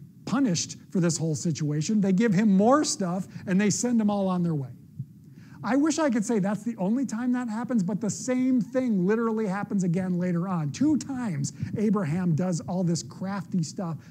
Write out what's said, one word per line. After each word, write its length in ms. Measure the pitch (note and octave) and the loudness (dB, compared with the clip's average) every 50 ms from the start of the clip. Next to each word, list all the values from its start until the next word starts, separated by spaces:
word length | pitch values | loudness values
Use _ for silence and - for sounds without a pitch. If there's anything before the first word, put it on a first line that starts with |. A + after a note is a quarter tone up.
| - - - - - | -20 -20 -20 -14 -6
punished 540 | - G3 C4+ C#4 A3 E3+ - - - - - - - | -2 0 2 2 2 2 0 -2 -6 -10 -16 -18 -4
for 100 | - G3 | 0 2
this 160 | E3 F3 D3+ | 2 2 0
whole 180 | - D#3 E3 D3+ | 0 -2 -2 -2
situation, 640 | - - F3 D3 - D#3+ D3 D3 D#3 D3 - A3 G#3+ | -2 -2 -2 -2 0 -2 -2 0 0 0 2 2 2
they 140 | F#3+ G3 F#3+ | 4 4 4
give 200 | F3+ A#3 A#3 F3+ | 4 4 4 4
him 220 | F#3 A3+ G#3+ F#3+ | 4 4 6 6
more 300 | F#3 G#3 A#3 C4+ D4+ - | 6 6 6 6 6 4
stuff 420 | - - - G3 E3+ F3 G3 F3+ - - - - | 2 -2 -2 -2 -2 -2 -4 -6 -8 -10 -10 -4
and 120 | G3+ F3+ F#3+ | 0 2 4
they 100 | G#3 G#3 | 4 2
send 300 | - - - B3 B3 A3+ | 2 2 0 2 2 2
him 100 | G#3+ G3+ | 2 2
all 200 | G#3 G3+ F#3+ F#3+ | 2 2 0 0
on 140 | F#3 F3+ F3 | 0 0 0
their 120 | E3+ D#3+ | 0 0
way. 160 | C#3+ C3 B2+ - - - - - - - - - - - - - - - - - - - | -2 -4 -6 -12 -16 -20 -18 -14 -14 -14 -14 -14 -20 -20 -20 -20 -20 -20 -20 -18 -8 -2
I 100 | - A#3+ | 0 2
wish 220 | C#4+ C#4+ E4 - | 2 2 2 2
I 140 | D#4+ D#4+ C#4+ | 2 2 2
could 120 | A3 B3 F#3+ | 2 0 0
say 140 | - A#3 | 0 0
that's 240 | G#3 F3 G3 G#3+ - | 0 0 0 -2 -2
the 140 | - A#3 A3+ | -4 -6 -4
only 300 | - F3+ F#3+ A#3 C#4 C4+ | -2 0 0 2 0 0
time 240 | - G#3+ A3 B3+ B3 B3 | -2 -4 -2 -2 -2 -2
that 160 | B3 B3+ A#3 | -2 -2 -4
happens, 320 | G#3+ A3+ B3 A#3 B3+ A3+ | -4 -6 -4 -2 0 0
but 180 | F3 F3+ G#3+ F3 | 0 0 -2 -2
the 100 | - G3+ | -2 -4
same 520 | - - - B3+ B3+ B3+ B3+ C4 C4 B3 | -4 -4 -4 -2 0 0 2 2 2 2
thing 460 | F#3+ - - B3+ C4 A#3+ G#3+ F#3 F3 | 0 0 -2 -2 0 2 0 2 2
literally 400 | F#3+ A3 A3+ A#3 A3+ A3 A3 A3+ | 2 2 2 2 0 0 0 -2
happens 360 | F#3+ F3+ G3+ G3+ - A3+ G3+ F3+ | -2 -2 -4 -4 -2 -2 0 0
again 360 | F3+ E3 F#3+ F#3 F#3 F3+ E3+ | 0 0 0 0 -2 -2 -2
later 280 | F3+ F3+ E3+ E3+ E3+ | 0 0 0 -2 -2
on. 240 | G3 F#3 E3+ D3+ C#3+ | -2 -2 -2 -2 -4
Two 240 | C#3 - C4+ D#4 D#4 | -2 0 2 2 2
times, 580 | A#3 - - C4+ B3 B3 G#3 D#3+ C#3 C#3+ - - - - - - | 0 -2 -4 -6 -6 -4 -4 -4 -4 -4 -6 -4 -6 -6 -6 -2
Abraham 600 | A#3 G#3 A3 F#3 G#3 F#3 C#3 D#3 F#3+ F#3 F3 D#3+ | -2 0 2 2 2 0 0 -2 0 0 0 2
does 260 | C#3 F3 F#3 F3 D3+ | 2 0 0 -2 -2
all 220 | - - F3+ F#3 F#3 | -4 -4 -4 -2 0
this 180 | E3 F3 - | 0 0 -2
crafty 640 | - - - - F#3 F#3+ G3 G3 E3+ - - F3+ D#3 | -4 -10 -12 -8 -8 -6 -6 -6 -6 -4 -2 -2 -2
stuff 340 | - - - F#3+ E3 D#3 - - - | -4 -6 -6 -6 -6 -6 -8 -10 -16